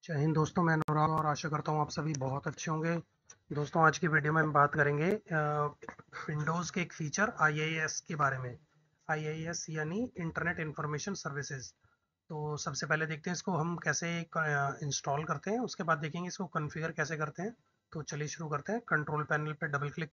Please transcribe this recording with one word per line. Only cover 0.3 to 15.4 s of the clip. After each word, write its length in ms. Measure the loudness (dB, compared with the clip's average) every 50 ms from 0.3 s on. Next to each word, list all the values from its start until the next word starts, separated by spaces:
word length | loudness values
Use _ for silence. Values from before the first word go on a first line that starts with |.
| 4
दोस्तों, 280 | 4 2 4 4 4 4
मैं 100 | 6 4
अनुराग 380 | 4 4 2 4 4 4 4
और 140 | 4 2 2
आशा 240 | 2 0 0 -2 -2
करता 220 | -2 -2 0 0
हूँ 100 | 2 2
आप 80 | 0 0
सभी 240 | -2 -4 -2 -2 -2
बहुत 340 | 0 0 -2 -2 -2 -4
अच्छे 240 | -6 -6 -4 -4 -2
होंगे। 240 | -2 0 0 0 0 -2 -4 _ _ _ _ _ -20 _ _ _
दोस्तों, 340 | -2 -2 -2 2 4 8 8
आज 100 | 8 8
की 100 | 6 2
वीडियो 260 | 4 4 4 4 6 4
में 80 | 4
हम 100 | 4 6
बात 220 | 6 6 6 6 6
करेंगे, 380 | 4 4 4 4 4 4 2
अ, 280 | 2 0 -2 -2 0 0 2 2 2 0 0 -2 -4 _ -16 -16 -16 -16 -20 _ -12 -10 -6 -4
Windows 400 | -2 -2 0 0 0 0 -2 -2
के 120 | -2 -2
एक 120 | -4 -4 -4
फीचर 360 | -6 -6 -4 0 0 0 0
आईआईएस 720 | 2 2 2 2 4 2 0 0 0 -2 -2 -2 -4 -6
के 140 | -6 -6 -2
बारे 220 | 2 2 2 2
में, 220 | 0 -6 -8 -8 -12 _ _ _ _ _ _ _ _ _ -4
आईआईएस 560 | -2 -2 -2 -4 -4 -4 -4 -6 -6 -6 -6 -6
यानी 420 | -4 -4 -2 -2 -2 -2 -4 -4 _
इंटरनेट 420 | -4 -4 -4 -2 -2 -2 -2 -2 -2
इन्फॉर्मेशन 540 | -4 -6 -4 -4 -4 -2 -2 -2 -4 -4 -6
सर्विसेज। 600 | -6 -6 -6 -6 -6 -6 -6 -8 -10 -10 -14 _ _ _ _ _ _ _ _ _ _ _ _
तो 280 | -8 -6 -4 -4 -4
सबसे 300 | -4 -4 -6 -4 -4 -2
पहले 180 | 0 0 0 0
देखते 240 | -2 -4 -6 -4 -4
हैं 60 | -4
इसको 160 | -2 -2 0
हम 260 | 0 0 2 0 -2
कैसे 460 | -2 0 -2 0 0 0 -2 -2 -2 -4
क-, 140 | -4 -2
अ, 480 | -2 0 2 2 2 2 0 -2 -4 -4
इंस्टॉल 400 | -4 -4 -2 -2 0 0 0 0
करते 260 | -2 -4 -4